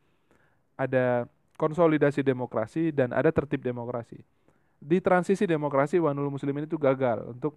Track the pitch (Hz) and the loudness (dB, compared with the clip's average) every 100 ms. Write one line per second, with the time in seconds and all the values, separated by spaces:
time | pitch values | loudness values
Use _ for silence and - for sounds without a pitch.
0 | _ _ _ _ _ _ _ - 131 131 | _ _ _ _ _ _ _ -6 0 2
1 | 127 123 120 _ _ - 156 156 165 151 | 2 0 -4 _ _ -4 -2 2 4 4
2 | 143 143 139 127 123 117 110 160 165 143 | 2 2 0 -2 -2 -4 -4 -2 -2 0
3 | 123 - 156 160 143 135 127 120 120 123 | 0 2 0 0 -2 -4 -4 -6 -8 -10
4 | 117 123 - _ _ _ _ _ 147 180 | -10 -18 -20 _ _ _ _ _ -2 0
5 | 190 180 175 190 196 156 147 139 147 180 | 4 2 2 0 0 0 0 0 2 2
6 | 160 143 143 139 143 143 156 160 135 135 | 0 -2 -4 -4 -6 -6 -6 0 2 2
7 | 127 107 - 120 147 | 0 -2 -6 -8 -8